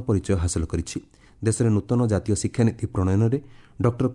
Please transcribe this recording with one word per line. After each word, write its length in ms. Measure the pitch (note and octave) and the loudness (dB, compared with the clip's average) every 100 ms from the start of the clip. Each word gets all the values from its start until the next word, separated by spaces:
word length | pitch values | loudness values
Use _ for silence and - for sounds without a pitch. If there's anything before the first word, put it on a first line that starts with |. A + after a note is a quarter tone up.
| A#2+ | 2
ପରିଚୟ 280 | G2 - F#2+ | 0 0 0
ହାସଲ 240 | E2+ F2 D#2+ | 0 -2 -4
କରିଛି। 260 | - E2 - - _ - - | -4 -6 -10 -12 _ -20 -6
ଦେଶରେ 260 | A2 G#2+ A#2 | -2 0 2
ନୂତନ 300 | G#2 - B2 A#2+ | 2 2 0 2
ଜାତୀୟ 260 | G2 - G2+ | 0 0 -2
ଶିକ୍ଷାନୀତି 500 | G#2 - A2+ G#2+ G#2+ | -2 0 0 0 -4
ପ୍ରଣୟନରେ 500 | G#2 F#2 G2 A2+ C3+ - - - - | -2 2 2 2 0 -6 -20 -14 -2
ଡକ୍ଟର 260 | - A#2+ B2+ | 0 0 0